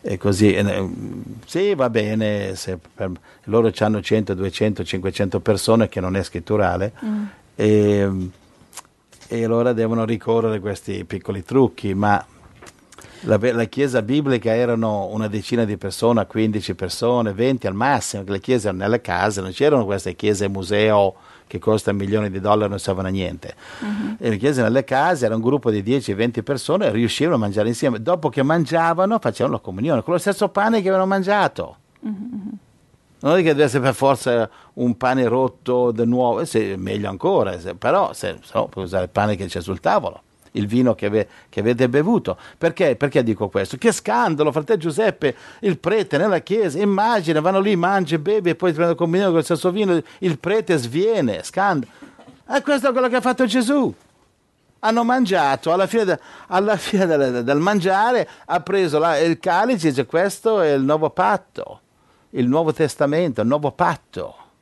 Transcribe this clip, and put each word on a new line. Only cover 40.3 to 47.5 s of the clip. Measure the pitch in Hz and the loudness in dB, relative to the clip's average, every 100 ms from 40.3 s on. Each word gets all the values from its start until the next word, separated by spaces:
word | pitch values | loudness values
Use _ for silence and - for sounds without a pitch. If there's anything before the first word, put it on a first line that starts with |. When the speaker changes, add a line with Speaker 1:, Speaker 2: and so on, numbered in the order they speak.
| _ _ - | _ _ -6
Speaker 1:
il | 101 | -2
vino | 120 127 | 0 2
che | 107 101 | 0 0
ave-, | 107 98 - - | 0 -2 -8 -12
che | - | -4
avete | 104 120 127 | -2 2 2
bevuto. | 131 160 233 - 92 - - | 2 2 0 -2 -8 -10 -4
Perché? | - - 175 120 | -4 0 0 0
Perché | 143 139 | 0 0
dico | 117 107 104 | 0 0 -2
questo? | 101 98 127 | -2 -4 0
Che | 233 | 0
scandalo, | - - 226 233 151 151 | 0 -2 0 0 2 0
fratello | 143 151 220 | 0 0 -2
Giuseppe, | 165 151 220 - 147 - - - | 0 0 0 0 -2 -4 -12 -4
il | 208 175 | -2 -2
prete | 165 214 196 143 | 0 0 0 0
nella | 208 180 | 2 0
chiesa, | - 208 196 143 | 0 0 0 0
immagina, | 208 196 214 233 160 156 | 0 2 2 0 0 0
vanno | 160 | 2